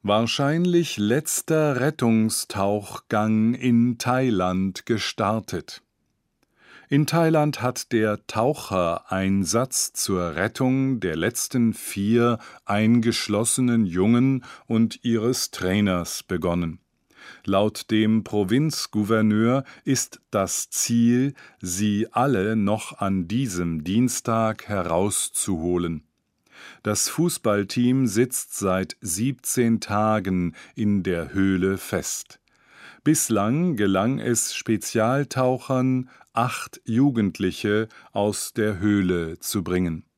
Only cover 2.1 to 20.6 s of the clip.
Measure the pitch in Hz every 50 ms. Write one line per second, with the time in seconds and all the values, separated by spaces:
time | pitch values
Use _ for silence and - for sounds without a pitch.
2.1 | 113 110 110 110 - - - _ - 101 98 101 104 104 101 - - - _ _
3.1 | - 104 107 110 110 110 110 113 123 131 127 127 117 117 117 123 117 117 - 127
4.1 | 123 127 135 127 110 92 90 90 92 92 95 98 92 - - - 120 104 - -
5.1 | - - 104 98 110 113 90 - - 85 - - - - _ _ _ _ _ _
6.1 | _ _ _ _ _ _ _ _ _ _ _ - - - - _ 139 143 156 -
7.1 | - 170 165 160 160 156 147 151 135 - 117 127 120 - - _ 123 113 110 107
8.1 | 104 98 _ - - 110 113 135 151 - - - 95 92 87 85 85 87 - -
9.1 | 98 95 95 95 98 98 95 - 107 117 127 135 - - - - _ - - -
10.1 | 98 90 87 85 76 78 95 110 - - 135 127 131 135 135 135 135 113 92 87
11.1 | 80 80 82 107 - - - - - 127 117 113 101 - - - - 98 98 104
12.1 | 113 120 120 120 117 110 - - - - _ - 101 104 110 110 120 120 113 117
13.1 | 110 - - - 104 104 117 120 - - 127 123 120 113 110 92 82 90 95 107
14.1 | 117 120 127 135 135 127 - - - - _ - 120 113 113 110 - - - 123
15.1 | 113 110 107 120 131 - - - - - 90 92 95 104 104 98 92 87 85 -
16.1 | - - - - 95 87 82 90 85 87 85 82 78 - _ _ _ _ _ _
17.1 | _ - - - - - _ - 98 95 104 107 107 - - - 113 110 110 107
18.1 | 110 110 101 - - 104 101 92 110 131 151 160 143 - - - - 107 104 98
19.1 | 113 110 110 107 104 107 113 117 127 135 135 - - - _ - 135 131 - -
20.1 | - - _ _ - 104 98 95 - -